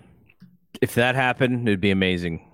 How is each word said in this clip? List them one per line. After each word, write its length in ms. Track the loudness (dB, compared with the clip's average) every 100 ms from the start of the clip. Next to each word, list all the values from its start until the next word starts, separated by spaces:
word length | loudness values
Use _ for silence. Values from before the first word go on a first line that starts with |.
| -20 -20 _ _ -20 _ _ -6
if 140 | -2
that 220 | 0 0 2
happened, 520 | 0 0 0 0 0
it'd 140 | 0
be 80 | 2
amazing. 560 | 2 0 0 -4 -8 -12